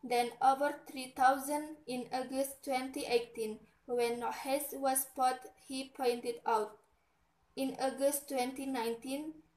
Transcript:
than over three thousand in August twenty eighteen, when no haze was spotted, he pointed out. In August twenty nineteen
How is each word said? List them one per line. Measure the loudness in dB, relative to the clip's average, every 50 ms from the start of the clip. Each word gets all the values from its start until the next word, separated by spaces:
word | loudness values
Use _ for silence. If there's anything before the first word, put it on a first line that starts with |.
| -4
than | 0 0 0 0 0 -2 4
over | 4 4 6 6 2 0 0 -4 -12 -12
three | -10 -10 -10 -10 0
thousand | 6 6 6 6 6 0 -2 -2 -2 -2 -4 -10 -12 -8
in | -6 -6 -6 -4 -4
August | -4 -4 -4 -2 0 0 0 -2 -2 -10 -4
twenty | -2 -2 -2 -2 -2 -6 -6 -2
eighteen, | 2 2 2 2 2 -6 -4 -4 -4 -4 -8 -12 _ _ _ _
when | -2 0 2 2 2 0 -2
no | -4 -4
haze | -4 -4 -2 0 0 0 0 -4 -6
was | 0 0 2 2 2 -2 -4
spotted, | 0 2 2 2 2 0 -8 -18 -20 _ -12
he | -8 -6 -6 -6 -8 -6
pointed | 0 2 2 2 2 -2 -4 -6 -2 0
out. | 2 2 2 2 0 -6 -16 _ _ _ _ _ _ _ _ _ _ _ _ _ _ _
In | -2 -2 -2 0 0
August | 0 0 0 4 2 2 2 2 -4 -2
twenty | 0 0 0 0 -2 -4 -4
nineteen | -2 -2 0 0 -2 -2 -4 -4 -6 -4 -4 -4 -8 -10 -14 -20 _ _